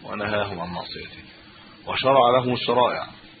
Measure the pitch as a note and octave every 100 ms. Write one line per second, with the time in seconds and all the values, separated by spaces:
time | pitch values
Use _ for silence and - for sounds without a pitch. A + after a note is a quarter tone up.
0 | - G#2 G#2 G#2 G2+ F2+ F2 E2+ - -
1 | - - - - - - - - - -
2 | C3+ C3+ A#2+ B2+ B2+ A#2+ - B2 A#2+ -
3 | - - - -